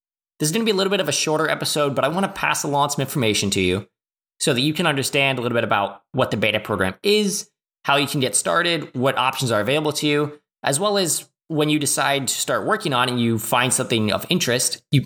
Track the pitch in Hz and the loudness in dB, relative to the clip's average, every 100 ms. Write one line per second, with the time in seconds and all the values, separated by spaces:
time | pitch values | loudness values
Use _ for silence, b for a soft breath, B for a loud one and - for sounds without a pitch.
0 | _ _ _ - 151 220 226 190 190 196 | _ _ _ -4 -2 0 0 2 2 0
1 | 151 - 160 156 151 147 123 151 143 135 | 0 0 0 0 0 -2 -2 0 0 2
2 | 131 175 196 - 147 156 151 143 143 - | 0 0 -2 0 0 0 -2 0 0 -2
3 | 135 147 110 101 101 98 92 92 - _ | -2 0 0 2 0 0 2 0 -4 _
4 | _ _ _ - 160 120 147 156 170 139 | _ _ _ -4 -2 0 0 0 0 0
5 | 127 143 135 127 120 117 110 107 98 - | 0 2 2 0 -2 0 2 0 0 -6
6 | _ 131 123 117 107 107 - 98 92 - | _ -2 0 0 0 0 -2 0 0 0
7 | 202 214 202 - - _ _ _ - 143 | 0 2 2 -4 -10 _ _ _ 0 2
8 | 139 151 127 - 185 170 175 165 - 123 | 2 0 0 0 0 0 0 -2 -4 -2
9 | 135 127 127 - 127 107 104 151 151 143 | 0 2 0 0 0 0 0 0 -2 -2
10 | 151 147 147 - _ _ - 139 208 202 | 0 0 0 -6 _ _ -4 -2 0 0
11 | 165 - - _ - 151 151 151 139 - | 0 -4 -8 _ -6 0 2 2 0 0
12 | 139 139 127 - - 117 127 208 170 123 | 0 0 -2 -4 -2 -2 0 -2 0 0
13 | 127 123 117 113 - 123 127 - 123 117 | 0 2 0 0 0 0 2 0 0 0
14 | 107 92 - 175 127 123 - - - 139 | 0 -2 0 0 0 0 -2 -6 0 0